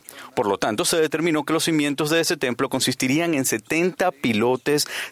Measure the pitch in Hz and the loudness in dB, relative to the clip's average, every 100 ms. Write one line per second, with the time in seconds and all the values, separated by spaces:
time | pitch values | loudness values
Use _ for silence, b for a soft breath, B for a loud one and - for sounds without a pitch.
0 | - B B - 107 98 131 104 131 170 | -10 B B -2 0 2 0 0 0 2
1 | 156 156 170 151 139 160 165 156 147 143 | 2 2 0 0 0 0 2 0 0 0
2 | 151 165 156 165 131 120 135 135 135 127 | 0 2 2 0 -2 -2 -2 0 -2 0
3 | 131 147 170 147 131 110 - 165 180 - | 0 0 0 0 0 -2 -2 0 0 0
4 | 185 - 127 104 120 127 - 143 - B | -2 0 -2 2 2 0 0 0 0 B
5 | B | B